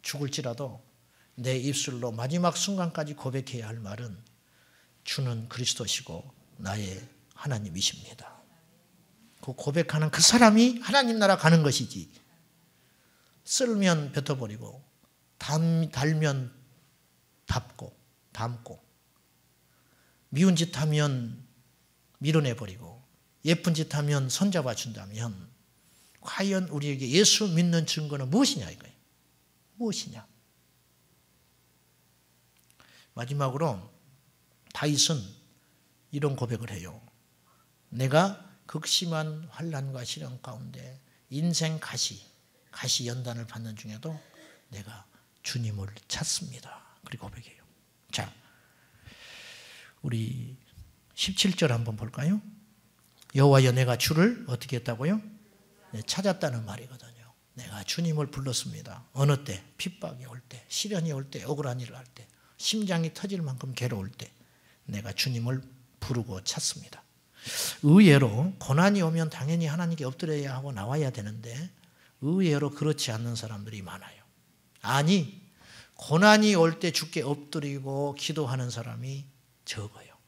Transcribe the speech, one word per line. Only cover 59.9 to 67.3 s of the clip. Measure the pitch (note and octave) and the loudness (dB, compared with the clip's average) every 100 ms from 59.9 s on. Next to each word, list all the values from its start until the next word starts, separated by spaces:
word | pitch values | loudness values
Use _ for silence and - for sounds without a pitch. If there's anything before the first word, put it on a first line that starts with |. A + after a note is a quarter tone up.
| - D#3+ B2+ B2+ | -8 -12 -12 -16
올 | B2 | -18
때, | - - - | -18 -20 -10
시련이 | - G#3 G3+ E3 | -6 -4 -2 -2
올 | C#3 C#3 | -4 -6
때, | - | -10
억울한 | - D3 C#3+ B2 | -6 -4 -4 -6
일을 | A#2+ B2+ | -10 -14
할 | C3 | -20
때, | - A#2 _ _ _ | -20 -20 _ _ _
심장이 | - A3 G3+ E3+ D#3+ | -2 -2 0 0 0
터질 | - G3+ G3 | -4 -6 -4
만큼 | D#3 C3 C3+ | -4 -6 -8
괴로울 | B2 B2 A2+ F#2+ | -4 -4 -2 -6
때 | - - _ _ _ _ _ - | -10 -18 _ _ _ _ _ -10
내가 | G2+ G2+ | -8 -6
주님을 | G2 - A#2+ A#2 C3 C3 - _ _ | -4 -2 -2 -2 -4 -6 -20 _ _
부르고 | - A#2+ A2 F#2+ | -4 -4 -4 -8
찾습니다. | - - - - - - _ _ _ | -8 -4 -4 -6 -14 -20 _ _ _